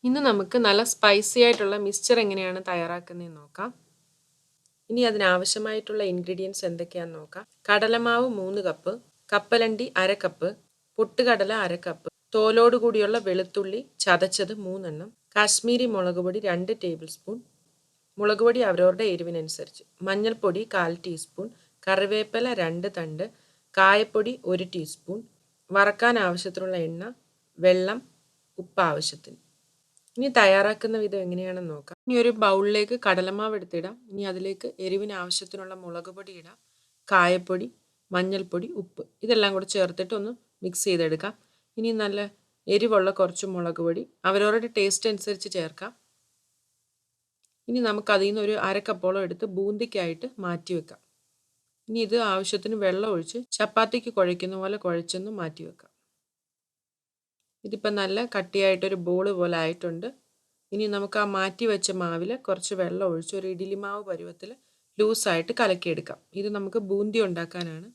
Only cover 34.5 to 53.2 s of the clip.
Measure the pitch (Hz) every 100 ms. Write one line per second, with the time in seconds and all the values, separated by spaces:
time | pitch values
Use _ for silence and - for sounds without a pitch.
34.5 | 196 - - 185 196 208 196 180 180 185
35.5 | 196 190 190 180 170 170 185 190 180 165
36.5 | 214 _ _ _ _ - 196 175 180 180
37.5 | 185 233 _ _ _ _ 180 185 190 185
38.5 | 175 226 349 185 - - _ 220 233 202
39.5 | 190 190 202 180 180 185 214 202 240 _
40.5 | _ 185 180 202 175 165 156 190 - _
41.5 | _ _ - 226 220 208 202 202 _ _
42.5 | _ - 202 226 214 190 190 185 175 190
43.5 | 185 170 165 165 170 240 _ 185 196 208
44.5 | 220 233 226 196 202 226 208 208 196 202
45.5 | 185 160 156 202 _ _ _ _ _ _
46.5 | _ _ _ _ _ _ _ _ _ _
47.5 | _ - 240 233 208 208 208 196 214 208
48.5 | 214 190 196 202 180 185 196 185 175 214
49.5 | 185 196 208 233 208 170 165 254 - 180
50.5 | 170 170 175 160 - _ _ _ _ _
51.5 | _ _ _ - 226 220 226 220 190 196
52.5 | 202 202 220 196 185 220 180